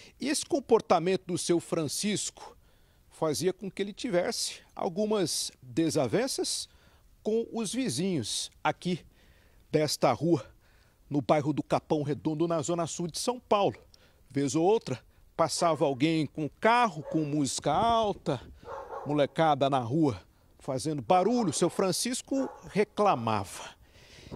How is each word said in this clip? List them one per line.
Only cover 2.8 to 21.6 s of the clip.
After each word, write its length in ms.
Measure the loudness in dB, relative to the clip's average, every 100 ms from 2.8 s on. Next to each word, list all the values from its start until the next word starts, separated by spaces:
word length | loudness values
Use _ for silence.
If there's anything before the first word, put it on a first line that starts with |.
| _ _ _ -4
fazia 340 | -2 0 -2
com 160 | -4 -8
que 120 | -6
ele 120 | -6
tivesse 680 | -6 -2 0 0 -2 -6 -8 -16 -6
algumas 760 | -4 -2 0 0 0 -2 -6 -10
desavenças 1040 | -6 0 0 2 2 0 0 -2 -4 -4 -8 -16 _ _ _ _
com 240 | -2 -2 -2
os 200 | -4 -4
vizinhos 760 | -2 -2 -2 0 -2 -2 -6 -8 -2
aqui 380 | -2 0 -2 -4 -6 _ -20 _ _ -20 _
desta 420 | 0 2 2 2
rua, 340 | 2 2 0 -2 -18 _ _ _ _ -6
no 120 | -2
bairro 320 | 2 2 2
do 80 | -2
Capão 400 | 0 -2 0 -2
Redondo, 460 | -2 -4 -4 -2 0
na 140 | 0
zona 260 | -2 -2 -4
sul 200 | -6 -6
de 120 | -4
São 200 | -4 -6
Paulo. 360 | 0 2 2 0 -10 -20 -20 _ _
Vez 240 | -2 0 2
ou 100 | 2
outra, 340 | 2 0 -8 -10 _ -10 -2
passava 500 | 0 2 0 2 0
alguém 400 | 2 0 2 -2
com 240 | -4 -8
carro, 540 | 0 4 4 2 -2
com 220 | -4 -2 0
música 460 | 0 0 0 0
alta, 680 | 2 2 2 0 -2 -4 -4 -6 -18 -14 -14 -12 -10 -2
molecada 640 | 2 2 4 2 4 2
na 100 | 2
rua 400 | 0 2 2 0 -8 _ _ _
fazendo 420 | -6 -4 -4 -4
barulho, 500 | 2 4 4 2 0
seu 180 | 2